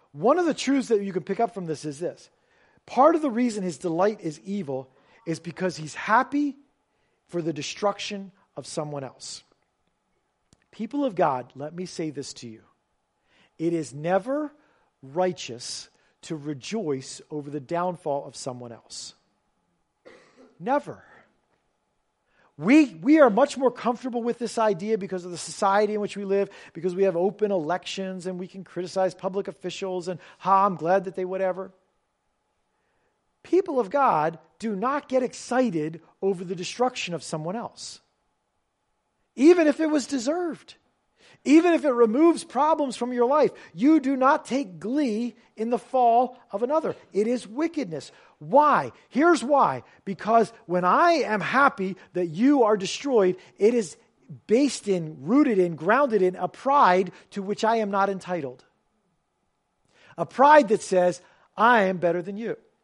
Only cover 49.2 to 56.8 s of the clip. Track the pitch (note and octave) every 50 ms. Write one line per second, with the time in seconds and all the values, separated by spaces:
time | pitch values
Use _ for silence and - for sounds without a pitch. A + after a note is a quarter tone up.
49.2 | D#4 F4 E4+ B3 A3+ B3+ D4 C#4 A3+ D#3 C3+ B2 - - _ _ _ G3 F#3+ -
50.2 | - G3+ A3+ A#3 G#3+ - - - _ - F3 F3+ F3 F3+ G3+ C4+ E4 E4+ E4+ D4+
51.2 | A#3 G3+ G#3+ G#3 D#3+ - - B3+ C#4+ C#4 - - F#3+ F#3+ F#3 - - _ - F3
52.2 | F3+ E3+ D3+ F3 A#3 C#4 D4 C#4 A#3 G#3 A3 G3 F#3+ F3 - - - C#4+ C4 A3
53.2 | F#3+ F#3 F3+ - - - _ - G3 A3 B3 A#3+ G#3 - - - _ _ _ _
54.2 | _ - D3+ A#2 _ - G#3 B3+ D4 C4 - - - G#3 F#3+ F3 E3 D#3 D#3 B2
55.2 | C3 D#3+ A#3 C#4+ D4+ B3+ A3 F#3+ F3+ F3 E3 D3 D#3 F#3 A3 C4 D4 C4 A3 G3+
56.2 | F#3 F#3 F3+ F#3 F#3 F3 - - - C4 C#4 D4